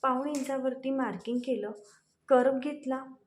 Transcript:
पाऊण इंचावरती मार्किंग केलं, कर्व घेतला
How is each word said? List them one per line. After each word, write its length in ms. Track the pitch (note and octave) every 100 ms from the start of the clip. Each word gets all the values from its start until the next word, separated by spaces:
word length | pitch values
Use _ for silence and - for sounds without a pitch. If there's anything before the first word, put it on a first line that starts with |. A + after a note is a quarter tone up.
पाऊण 260 | C4+ B3+ C#4+
इंचावरती 600 | D4 C4 C4+ B3+ C4 C4
मार्किंग 500 | C4+ A#3+ F3+ - B3
केलं, 320 | B3 A3+ G#3 G#3+ - - _ _ -
कर्व 300 | C4 C4+ C4+
घेतला 440 | C#4+ D4 B3+ C4 C4 -